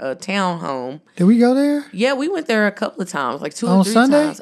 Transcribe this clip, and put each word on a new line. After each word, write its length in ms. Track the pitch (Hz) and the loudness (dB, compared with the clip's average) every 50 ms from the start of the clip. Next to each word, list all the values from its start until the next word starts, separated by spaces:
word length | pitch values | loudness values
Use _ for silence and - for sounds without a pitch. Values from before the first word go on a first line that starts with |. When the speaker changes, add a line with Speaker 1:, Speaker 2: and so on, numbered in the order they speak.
Speaker 1:
uh, 140 | - 135 131 | -6 -8 -8
townhome. 840 | 175 - - 190 202 190 180 170 165 170 156 135 127 123 131 143 156 _ _ _ | -8 -8 -4 -2 -2 -2 -2 -4 -4 -6 -6 -6 -6 -8 -10 -12 -14 _ _ _
Speaker 2:
Did 100 | - 175 | 2 4
we 120 | 196 240 233 | 4 6 6
go 140 | 240 247 254 | 4 4 4
there? 320 | 269 285 285 294 294 277 - - | 2 2 0 0 -2 -6 -8 -6
Speaker 1:
Yeah, 200 | 180 233 262 277 | -2 -2 -2 -2
we 140 | 254 294 349 | -2 -4 -4
went 180 | 403 330 - | -4 -4 -4
there 200 | - 226 214 208 | -2 0 0 0
a 40 | 208 | 0
couple 300 | 202 - 214 - - - | -2 -4 -6 -6 -6 -8
of 80 | 185 - | -8 -6
times, 320 | - 143 135 120 127 - | -6 -4 -4 -4 -4 -6
like, 120 | - 151 - | -8 -10 -8
two 120 | - 233 | -4 0
or 40 | 175 | 2
Speaker 2:
On 120 | 185 196 190 | 4 4 4
Speaker 1:
three 100 | 202 226 | 4 4
Speaker 2:
Sunday? 240 | 226 247 269 285 294 302 | 4 4 4 4 2 2
Speaker 1:
times. 160 | 302 - - | 0 -4 -8